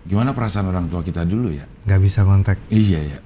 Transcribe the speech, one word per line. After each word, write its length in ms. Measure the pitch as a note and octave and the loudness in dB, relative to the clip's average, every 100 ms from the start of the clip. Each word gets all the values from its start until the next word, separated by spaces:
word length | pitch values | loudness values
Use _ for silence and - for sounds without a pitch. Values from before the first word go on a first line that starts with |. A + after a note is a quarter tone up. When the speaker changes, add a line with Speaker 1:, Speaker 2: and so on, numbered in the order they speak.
Speaker 1:
Gimana 280 | E2+ G2+ B2 | -2 -2 0
perasaan 360 | B2+ A2+ G2+ G2 | -2 -4 -2 -2
orang 200 | F#2 E2+ | -2 -4
tua 120 | F2 | -4
kita 240 | E2 E2+ | -6 -4
dulu 240 | E2+ G#2+ A#2+ | -2 -2 -2
ya? 140 | C#2+ - - | -6 -12 -10
Speaker 2:
Nggak 160 | G#2 F#2+ | 0 2
bisa 180 | G2 G2+ | 2 2
kontak. 360 | G2 G2 G2 G2 - | 4 4 2 -2 0
Speaker 1:
Iya, 320 | A2 G#2+ E2 D2 | 2 2 0 -4
ya. 120 | C#2+ | -10